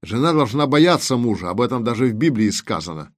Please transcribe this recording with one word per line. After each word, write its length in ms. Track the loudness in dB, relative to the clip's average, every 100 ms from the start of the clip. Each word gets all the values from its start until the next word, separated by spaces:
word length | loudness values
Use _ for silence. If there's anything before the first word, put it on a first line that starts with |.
Жена 300 | -4 -2 2
должна 340 | 2 0 0 2
бояться 500 | 4 4 4 0 0
мужа, 340 | 0 -2 -4
об 100 | -2
этом 220 | -2 0
даже 240 | -2 0 0
в 80 |
Библии 360 | 2 0 2 0
сказано. 640 | -2 -6 -8 -6 -12 -14